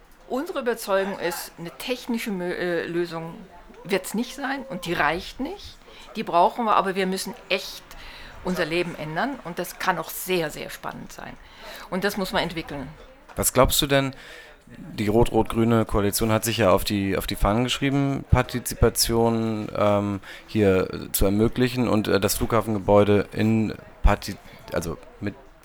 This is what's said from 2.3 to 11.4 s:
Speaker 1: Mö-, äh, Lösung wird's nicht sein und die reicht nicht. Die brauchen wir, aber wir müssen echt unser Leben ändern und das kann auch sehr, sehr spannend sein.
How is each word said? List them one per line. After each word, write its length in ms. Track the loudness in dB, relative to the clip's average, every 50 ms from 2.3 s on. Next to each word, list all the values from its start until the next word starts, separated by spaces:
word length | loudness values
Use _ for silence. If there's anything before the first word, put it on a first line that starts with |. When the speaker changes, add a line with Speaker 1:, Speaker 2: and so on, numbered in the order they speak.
Speaker 1:
Mö-, 220 | -4 -2 -2 -4 -2
äh, 320 | -2 -2 -2 0 -2 -2
Lösung 480 | -2 -2 -2 -2 -2 -4 -8 -10 -10 -12 -14 -16 -18 -20 -20 -20 -20 -20 -18 -6
wird's 280 | -4 -2 -2 -2 -4 -4
nicht 220 | -4 -4 -6 -6
sein 300 | -8 -6 -6 -6 -6 -8 -10
und 160 | -10 -10 -6
die 60 | -4 -2
reicht 480 | 0 0 0 0 -2 -6 -10 -8 -8
nicht. 360 | -8 -8 -8 -10 -14 -16 -18 -20 -20 -20 -20 -20 -20 -12 -10
Die 60 | -8 -6
brauchen 420 | 0 4 4 4 4 4 0 0
wir, 100 | 2 2
aber 180 | 2 2 2 0
wir 120 | 0 0
müssen 260 | 0 -2 -2 -4 -8 -10 -12 -6 -4
echt 340 | -4 -4 -4 -6 -12 -14 -16 -18 -18 -18 -16 -16 -16 -16 -18 -18 -18 -10 -6
unser 200 | -4 -2 -2 -2
Leben 280 | 0 0 -2 -2 -2 -4
ändern 420 | -8 -8 -6 -4 -4 -4 -4 -4 -8 -10
und 140 | -10 -8 -8
das 200 | -8 -8 -8 -4
kann 200 | -2 -2 -2 -2
auch 120 | -4 -8
sehr, 400 | -10 -10 -4 -2 -2 0 -2 -2
sehr 180 | -6 -8 -10 -10
spannend 440 | -12 -10 -10 -10 -10 -10 -12 -14 -14
sein. 220 | -14 -14 -14 -14 -16